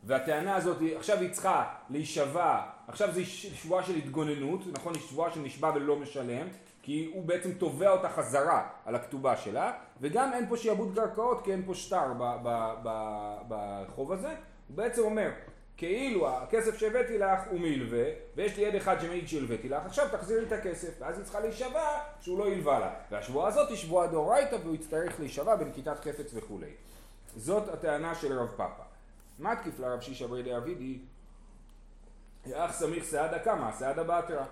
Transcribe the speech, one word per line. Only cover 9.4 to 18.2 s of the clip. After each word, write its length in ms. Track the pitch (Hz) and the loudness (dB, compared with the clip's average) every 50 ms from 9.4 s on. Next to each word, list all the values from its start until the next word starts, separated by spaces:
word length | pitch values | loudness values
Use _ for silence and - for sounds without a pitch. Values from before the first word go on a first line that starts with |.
| - 104 101 131 175 226 247 - - - - - | 0 -4 -2 0 0 0 -2 -6 -12 -18 -14 -6
וגם 320 | 127 147 160 226 262 277 247 | -4 0 2 4 2 4 2
אין 140 | 247 233 190 | 0 0 0
פה 80 | 233 | -2
שיעבוד 380 | 226 - 226 208 190 226 196 185 | 0 2 2 2 2 2 0 0
קרקעות, 500 | 214 226 - - 214 226 240 247 - - | 0 0 0 0 0 2 2 2 2 0
כי 80 | 196 190 | 0 0
אין 100 | 185 185 | 0 0
פה 80 | 185 180 | -4 -4
שטר 380 | - - - 190 185 151 131 123 120 | -6 -4 0 2 2 2 2 0 0
ב-, 180 | 123 120 120 113 120 | 0 -2 -2 -2 0
ב-, 320 | 120 117 117 113 110 113 113 117 | 0 0 2 0 -2 -2 -4 -4
ב-, 560 | 117 110 110 110 107 107 104 104 104 104 104 - 117 | -4 -4 -2 -4 -4 -4 -4 -4 -6 -8 -8 -8 -8
בחוב 640 | 113 107 104 104 101 98 98 95 98 127 135 143 185 | -6 -6 -4 -4 -6 -6 -8 -8 -6 -6 -4 -4 -4
הזה. 160 | 185 202 294 | -4 -4 -6
הוא 480 | 320 320 - - - - - - 135 | -8 -8 -12 -18 -20 -20 -20 -12 -6
בעצם 260 | 165 214 240 233 233 226 | -2 -2 0 2 2 2
אומר, 280 | 208 214 214 196 151 - - - - - - - - - | 2 2 2 0 0 -2 -6 -12 -16 -18 -20 -20 -20 -10
"כאילו 520 | - 170 170 190 233 269 269 233 190 160 135 | -8 -2 -2 0 0 0 0 2 2 2 2
הכסף 500 | 127 127 - - 214 226 220 220 214 - | 2 -2 -2 0 2 2 2 2 0 2
שהבאתי 400 | 220 214 214 247 240 233 233 208 | 0 2 4 2 2 2 2 2
לך 220 | 202 190 190 190 - - | 4 4 4 4 2 -2
הוא 100 | 196 170 | -2 0
מלווה, 440 | 175 165 147 131 123 113 117 117 120 147 156 - | 2 2 2 2 0 0 2 2 2 2 0 -4